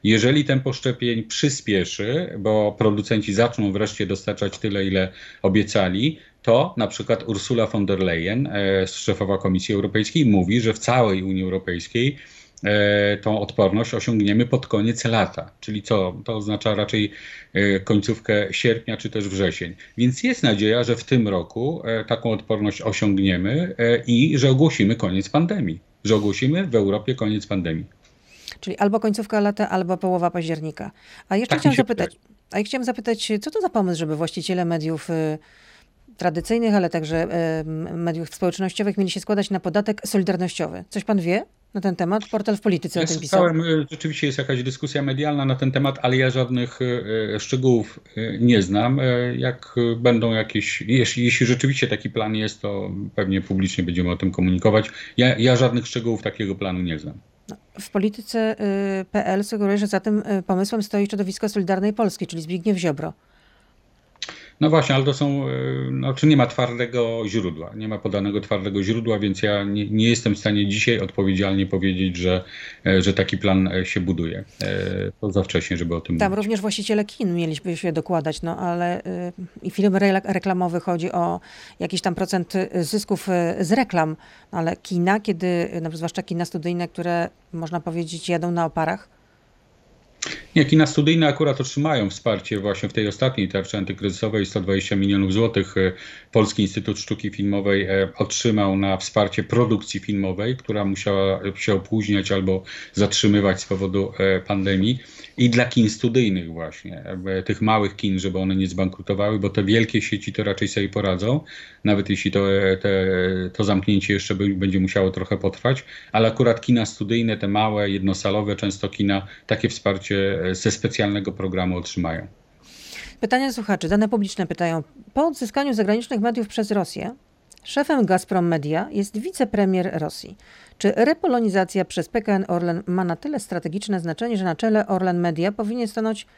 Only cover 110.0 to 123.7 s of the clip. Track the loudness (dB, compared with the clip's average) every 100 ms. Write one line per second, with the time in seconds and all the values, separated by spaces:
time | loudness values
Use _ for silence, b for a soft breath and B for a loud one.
110 | -2 -4 -6 -4 -2 -2 -2 -2 -2 0
111 | 0 0 2 0 -2 B B B 2 2
112 | 2 0 2 2 4 4 4 2 2 2
113 | 2 2 2 0 -4 -2 2 2 4 2
114 | 2 0 0 0 0 2 2 2 2 2
115 | 2 0 -4 -2 -2 0 0 0 -4 B
116 | B 2 2 4 2 2 4 2 2 -4
117 | -2 0 0 0 0 2 2 2 0 0
118 | 0 0 0 0 0 -2 -4 -4 -6 -2
119 | 0 0 -2 B -4 0 0 0 -2 -2
120 | 0 0 2 0 -2 0 0 0 -2 0
121 | 0 0 -4 -6 -4 -2 0 -2 -4 -4
122 | -4 -4 -10 -16 _ _ B B B B
123 | B B -2 0 0 -4 -2